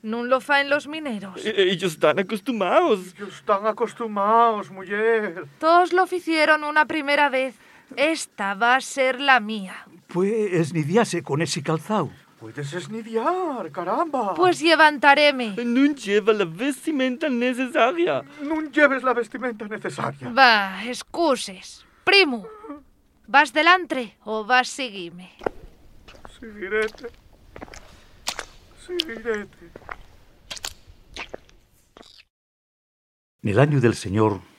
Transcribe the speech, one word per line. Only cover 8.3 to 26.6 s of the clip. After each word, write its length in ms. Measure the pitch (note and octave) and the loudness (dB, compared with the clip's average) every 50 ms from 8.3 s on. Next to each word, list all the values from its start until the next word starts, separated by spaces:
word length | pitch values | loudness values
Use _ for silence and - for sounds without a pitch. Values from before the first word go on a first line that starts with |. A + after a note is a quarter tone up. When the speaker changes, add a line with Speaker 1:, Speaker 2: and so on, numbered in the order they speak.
| _ - G3+ G3 G3+ | _ -6 -6 -6 -2
Speaker 1:
va 220 | F#3+ A3+ A#3+ B3 | 0 2 2 2
a 40 | C4+ | 2
ser 400 | B3 - - C4+ C4 C4 B3+ B3 | 0 -4 -2 0 0 0 0 0
la 180 | C#4 C#4+ C4 A#3+ | 4 4 4 4
mía. 460 | G#3 G#3+ A3 G#3 F#3+ F3+ - - - - - F3 _ - | 2 -2 -8 -8 -8 -12 -14 -18 -20 -20 -20 -20 _ -6
Speaker 4:
Pues 440 | - F3 F#3+ G3 A3+ A3 G#3+ G3 | -2 -2 0 0 0 0 -2 0
esnidiase 720 | F3+ - E3 C3+ F3 D#3+ D3 C#3+ F3+ A#3 A3 - - E3+ | 0 0 0 0 -2 -4 -2 2 2 2 2 2 -2 -6
con 180 | - - C#3 D3 | -4 -2 -2 -2
ese 220 | E3+ - - E3+ | -2 -2 -4 -6
calzao. 480 | C#3 E3+ D#3+ D#3 D#3 - G#3+ G#3 D3+ G#2 - - _ _ _ _ | -2 -2 -4 -4 -2 -2 -2 -2 -2 -4 -8 -16 _ _ _ _
Speaker 3:
Puedes 320 | A2+ A2 G#2+ C#3+ D3 C#3 | -18 -14 -12 -10 -10 -8
esnidiar, 960 | E3 F3+ D#3+ E3+ G#3+ A3+ A3 A3+ A3+ A3 A#3 D#4 F4+ F#4 F#4 D#4+ C4+ A#3 F#3 D#3 | -8 -10 -10 -8 -12 -12 -10 -6 -4 -2 -2 -2 -2 -2 -4 -4 -6 -6 -8 -8
caramba. 640 | C#3+ F#3 F3 F3 G#3+ C#4 F4 D#4+ C#4+ B3+ A3+ G3 F3 | -8 -8 -4 -4 -2 -2 -2 -2 -2 -4 -2 -2 0
Speaker 1:
Pues 260 | - F4+ F4+ E4+ - | 2 2 2 2 2
levantaréme. 920 | D4 E4+ D#4+ D#4 D#4+ D4+ D4+ B3+ D4 C#4+ C#4 D4 D4 D4 C#4 B3+ A#3+ G#3+ F#3+ A3+ A#3+ | 2 2 6 6 6 4 4 4 6 6 6 8 6 4 4 2 -6 -6 -6 -4 -2
Speaker 2:
No 300 | A#3+ A#3 C4 C#4 D4 D4 | 0 2 4 4 2 2
lleva 380 | C4+ - G3 G3+ G#3+ F#3+ G#3+ | -2 -2 0 0 2 4 4
la 120 | A3 G#3 F#3+ | 2 2 0
vestimenta 840 | E3 D#3+ F3 B3 C#4+ C4+ - - D#4+ D#4 C4 C4 C4 B3 A#3+ D#4+ D4+ | -2 -2 -4 -4 -4 -4 -4 -6 -4 -2 0 0 0 -2 -2 -2 -2
necesaria. 920 | B3 A#3 A#3+ B3+ B3+ A#3+ C4 A#3+ - G#3 A3+ B3 F4 E4+ E4+ F3+ C#3+ B2+ A#2+ - - D4+ | 0 0 0 0 0 -2 -4 -2 2 2 2 2 2 0 0 0 0 -2 -4 -8 -14 -12
Speaker 3:
No 180 | C#4+ C#4+ D#4+ D#4 | -8 -6 -4 -6
lleves 420 | D#4 D4 - D4+ D4 C#4+ C4+ B3+ A#3+ | -6 -2 2 4 4 4 4 0 0
la 100 | C4 A#3+ | 0 -2
vestimenta 540 | A#3+ A3+ - - B3+ B3 B3 A3+ G#3 A3+ G#3 | -2 -4 -6 -10 -8 -8 -8 -8 -8 -10 -10
necesaria. 640 | A3 G#3 G3+ F3+ C#3+ - - - C#3 - - B3 | -10 -8 -8 -8 -8 -6 -6 -6 -6 -8 -12 -4
Speaker 1:
Va, 540 | A#3 A#3+ C4+ A#3+ A3+ G#3 G3 F#3+ F#3+ F#3+ G#3+ | 4 6 6 6 6 4 0 -4 -8 -10 -8
excuses. 1000 | A#3+ B3 - - _ - E4 E4+ D#4 B3+ - - - F#3 F#3 - - - - - _ _ _ | -8 -10 -10 -12 _ -2 0 2 2 2 0 -4 -12 -12 -16 -18 -20 -20 -20 -20 _ _ _
Primo, 420 | _ F4 G4 G4+ F#4 D4 B3 A3 F#3+ - G#4+ G#4 G#4+ F#4 C#4+ D4 C4+ _ _ _ _ _ _ _ _ - | _ 2 4 4 4 2 0 -6 -10 -14 -18 -18 -16 -18 -18 -18 -20 _ _ _ _ _ _ _ _ 2
¿vas 240 | G#3 C#4 D4+ C#4+ | 4 4 4 4
delante 640 | - D#4 D4+ E4+ F4+ F#4 E4+ - D#4+ C4 A#3+ F#3 _ _ _ | 0 2 4 6 4 4 2 -4 -6 -6 -6 -10 _ _ _
o 200 | G#3+ A3 A3 G#3+ | -8 -6 -6 0
vas 220 | G3+ B3+ B3+ B3 | 2 2 2 2
seguirme? 640 | - - - C4+ A#3+ G3 G3+ F3 E3+ E3+ F3 F#3 F3+ _ - - - - - - - - _ - - - - - - - - - - - - | 0 -6 -8 -8 -8 -8 -12 -12 -12 -14 -18 -20 -20 _ -8 -8 -8 -8 -8 -20 -20 -20 _ -20 -20 -20 -20 -20 -20 -20 -20 -20 -20 -20 -20
Speaker 3:
Seguirete. 680 | B3 A3 G#3 G#3 | -20 -20 -14 -12